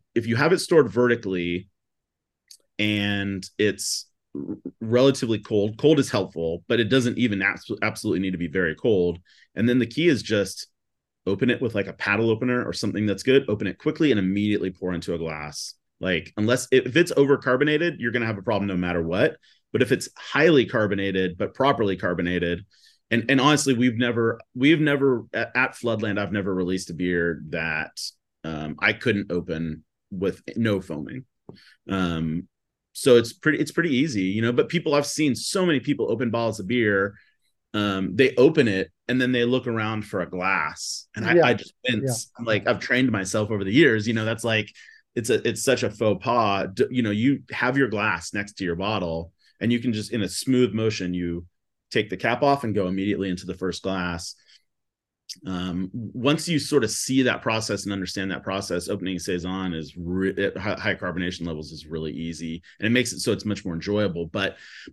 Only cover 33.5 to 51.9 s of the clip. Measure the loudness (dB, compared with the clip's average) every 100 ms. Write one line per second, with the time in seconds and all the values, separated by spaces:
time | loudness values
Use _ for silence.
33.5 | 0 0 0 0 2 0 0 0 0 2
34.5 | 2 2 0 2 2 2 0 0 0 -2
35.5 | 0 2 2 0 -2 0 0 0 0 -2
36.5 | -4 -2 2 4 2 0 -4 _ _ _
37.5 | _ _ -2 -2 -2 -2 4 4 6 6
38.5 | 6 4 2 -2 _ -4 0 2 2 2
39.5 | 0 -2 -2 -2 -4 -4 -4 -4 -4 0
40.5 | 0 -2 -6 -10 -10 -12 -6 2 6 6
41.5 | 4 -2 _ -4 -2 -2 -4 -6 -10 -2
42.5 | 0 2 -2 0 2 2 0 -2 -2 -2
43.5 | -2 2 6 6 4 0 -2 -2 -2 0
44.5 | 0 -2 -10 -20 -20 _ -6 0 2 2
45.5 | 0 2 2 0 0 0 0 0 2 4
46.5 | 2 0 0 0 2 0 2 2 0 -4
47.5 | -2 0 2 0 0 -2 -2 -6 -8 -8
48.5 | -6 -4 -2 -2 -2 -2 -6 -8 _ _
49.5 | _ 0 0 0 -4 -4 -4 -4 -4 0
50.5 | 2 2 2 -2 -2 -4 -4 -4 -6 -10
51.5 | _ _ _ _